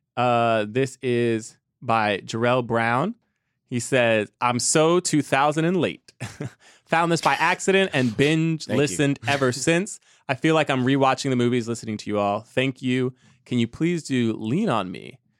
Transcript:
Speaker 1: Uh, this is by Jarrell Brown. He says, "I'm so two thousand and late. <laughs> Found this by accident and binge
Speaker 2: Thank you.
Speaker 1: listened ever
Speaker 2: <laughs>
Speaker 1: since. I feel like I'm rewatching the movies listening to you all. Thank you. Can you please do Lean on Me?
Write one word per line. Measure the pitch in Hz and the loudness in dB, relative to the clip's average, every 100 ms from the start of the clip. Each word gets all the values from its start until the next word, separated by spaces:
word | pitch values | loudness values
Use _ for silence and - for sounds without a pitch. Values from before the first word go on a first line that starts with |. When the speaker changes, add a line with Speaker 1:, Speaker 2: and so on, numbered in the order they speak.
| _ - | _ -2
Speaker 1:
Uh, | 123 120 117 113 107 | 0 2 2 0 0
this | 120 135 - | -2 -2 -4
is | 131 120 117 113 110 - _ _ | -2 0 0 0 -4 -20 _ _
by | 120 113 107 98 - | -2 0 2 0 -4
Jarrell | 113 120 127 117 | -2 0 0 0
Brown. | 113 117 123 180 240 _ _ _ _ - | 0 2 0 -2 -6 _ _ _ _ -8
He | 123 | -8
says, | - 131 117 110 101 - | 0 2 4 2 0 -2
"I'm | 123 120 | -2 -2
so | - 160 160 180 | 0 2 4 2
two | 175 151 | 2 -2
thousand | - 135 147 151 | 0 0 2 0
and | 165 185 | 0 0
late. | 110 73 - - - - 143 | 0 -4 -16 -16 -16 -12 -14
<laughs> | - - _ - | -14 -20 _ -4
Found | 165 170 | 0 2
this | 170 | 2
by | 151 135 | 2 2
accident | 165 180 - 190 190 | 0 0 2 2 2
and | 143 127 107 | 0 0 2
binge | 143 160 165 160 - | 2 2 0 -2 -2
Speaker 2:
Thank | 117 | 0
you. | |
Speaker 1:
listened | 143 95 143 139 - | 0 0 0 0 -2
ever | 143 131 | 0 0
Speaker 2:
<laughs> | |
Speaker 1:
since. | 135 147 170 208 - _ _ - | 0 0 0 -2 -10 _ _ -6
I | |
feel | 131 160 160 | -2 2 2
like | 143 | 2
I'm | 131 | 0
rewatching | 127 139 135 - 139 | 2 4 4 2 0
the | 127 | 2
movies | 120 123 113 | 2 0 -2
listening | 113 110 107 | -8 -8 -10
to | - | -4
you | 104 | -2
all. | 101 104 | 0 -2
Thank | 117 - 135 131 | -4 -2 -2 -2
you. | 131 127 127 - _ _ - | -2 -2 -2 -6 _ _ -4
Can | 123 | -2
you | 117 | -2
please | - 160 175 | -2 -2 -2
do | - 127 117 | -2 0 0
Lean | 110 110 156 220 | -2 -4 -2 0
on | 113 92 | -2 -4
Me? | 69 55 - _ _ | -10 -14 -20 _ _